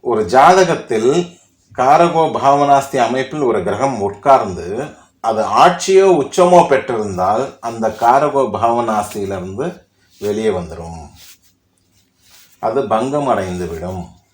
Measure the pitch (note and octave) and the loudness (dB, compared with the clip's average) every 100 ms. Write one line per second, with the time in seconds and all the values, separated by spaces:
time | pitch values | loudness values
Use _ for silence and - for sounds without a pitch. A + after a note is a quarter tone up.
0 | B2+ A2+ F#2+ B2+ D3+ F#3 F3+ D#3 - A2 | -2 -2 2 4 6 6 4 0 -2 0
1 | A#2 E3 F3 - _ _ _ - B2+ D#3 | 2 0 -2 -12 _ _ _ -2 4 4
2 | E3+ D#3+ D#3+ A#2 C3 C#3+ C#3+ C#3 C3+ C3+ | 4 2 0 0 2 2 4 2 2 -2
3 | A#2 C3 C3 D3+ C3 G#2 F#2 G#2 C3+ A#2 | -2 -2 -6 -4 -2 -2 -4 -4 -4 -4
4 | G2 - C#3+ C3+ G2+ F2 E2+ G#2+ D3+ - | -6 -4 2 2 2 -8 -10 -8 -10 -14
5 | _ _ A2+ A2 G2 A2 D#3+ F3+ - F#3+ | _ _ -4 -2 -2 4 4 2 2 4
6 | G3 E3 C3+ - F3 F3+ E3+ C#3 - A#2 | 6 2 0 2 6 6 4 0 0 -6
7 | G#2 F2+ F#2 A2 C3+ - A#2 A2+ A2 - | -6 -2 -2 -2 -4 -8 -12 -4 -6 0
8 | A#2 C3+ D3 C#3 B2 G2+ A#2 A#2 A2+ G#2+ | 2 4 2 0 -2 0 0 0 -2 -4
9 | G2+ G#2+ G2 F#2+ F#2 G2 D#3+ - _ _ | -4 -8 -8 -8 -10 -8 -8 -10 _ _
10 | _ _ G#2 G#2 A2 F#2 E2 E2+ E2+ E2 | _ _ -6 -2 -2 -4 -8 -14 -14 -14
11 | D#2 - - - _ _ _ _ _ _ | -18 -20 -20 -20 _ _ _ _ _ _
12 | _ _ _ _ _ _ A2+ A#2 B2 A2 | _ _ _ _ _ _ -4 -4 -2 -2
13 | B2+ D3 C#3 G#2+ F#2 F2+ F2 E2 F2+ F#2 | -2 -4 -2 -2 -2 -8 -8 -10 -10 -10
14 | F2 _ _ | -12 _ _